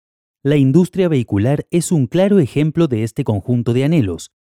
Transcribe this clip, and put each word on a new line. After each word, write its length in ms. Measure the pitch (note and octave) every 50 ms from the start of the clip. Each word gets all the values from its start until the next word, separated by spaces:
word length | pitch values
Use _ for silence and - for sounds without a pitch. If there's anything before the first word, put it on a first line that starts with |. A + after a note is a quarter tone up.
| _ _ _ _ _ _ _ _ -
La 120 | C#3 D3
industria 520 | D3 C3+ C3 C3+ E3+ F#3 - - F3+ F#3 F3
vehicular 580 | D#3+ C3+ A2+ - G#2+ G2 G2+ B2+ D3 D3 - -
es 200 | - F3 D#3+ -
un 160 | F3+ D3+ B2+
claro 320 | A2 - E3+ F#3+ G3+ G3+ G3
ejemplo 480 | C#3+ G#2+ - C#3 D3+ D#3+ - E3 E3+
de 160 | D3+ B2 G#2+ A2+
este 220 | A#2 - - C3+
conjunto 480 | - A2 G2+ - - B2 A#2+ A2 A#2+ A#2
de 120 | B2 C3+
anhelos 460 | D3 E3+ E3 A2+ F#2 E2+ D#2+ - - _ _ _ _